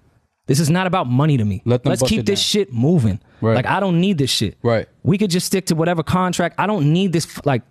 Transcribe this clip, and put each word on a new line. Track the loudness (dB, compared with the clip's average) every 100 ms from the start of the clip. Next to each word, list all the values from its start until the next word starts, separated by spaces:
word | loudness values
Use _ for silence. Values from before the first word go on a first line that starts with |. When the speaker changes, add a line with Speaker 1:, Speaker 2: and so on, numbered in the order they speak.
| _ _ _ _ -2
Speaker 1:
This | 0
is | 2
not | 0 0
about | -2 0
money | 2 2 2
to | 0
me. | -2 -2
Speaker 2:
Let | 0
them | 0
Speaker 1:
Let's | 0
Speaker 2:
bust | 0
Speaker 1:
keep | 0
Speaker 2:
it | 0
Speaker 1:
this | -2
Speaker 2:
down. | 0
Speaker 1:
shit | -2 -2
moving." | 0 2 2 2 -2 _ _
Speaker 2:
Right. | 0 0
Speaker 1:
Like, | 0
I | 0
don't | 0 0
need | 0 0
this | 0
shit. | 0 -2 -2
Speaker 2:
Right. | 0 0 -2 _
Speaker 1:
We | -2 0
could | 0
just | -2 -2
stick | -4 -2
to | -2
whatever | 0 -2
contract. | 0 0 0 -2 -4 -2
I | -2
don't | 0 2
need | 2 0
this, | -2 -4
f-, | -6 -2
like, | -2 -4